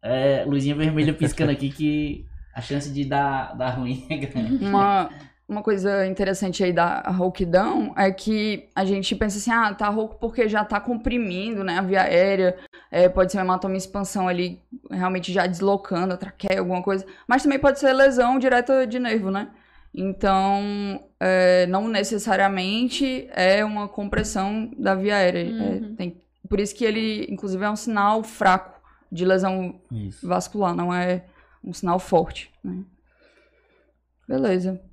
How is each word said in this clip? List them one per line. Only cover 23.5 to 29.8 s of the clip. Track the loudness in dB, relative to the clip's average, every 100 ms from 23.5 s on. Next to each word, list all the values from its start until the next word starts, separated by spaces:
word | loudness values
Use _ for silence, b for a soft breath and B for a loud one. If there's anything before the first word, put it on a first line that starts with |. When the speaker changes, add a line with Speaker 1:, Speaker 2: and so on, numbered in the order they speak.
| 4
Speaker 2:
uma | 2 -4 -6
compressão | -8 -4 -2 -2 -2 -2 -4 -6 -4
da | 0 0
via | 2 4
aérea. | 2 2
É, | -4 -4 -4 -4
Speaker 3:
Uhum. | -6 -8
Speaker 2:
tem, | -8 -8 _ _ -4
por | -2
isso | -2
que | -2 -2
ele, | 0 -2 -4 -6
inclusive, | -6 -4 -2
é | -2
um | -4
sinal | -4 0 2 2
fraco | -2 2 4 4 0 -20 b b _
de | -2 2
lesão | 4 2 -2 -4 -10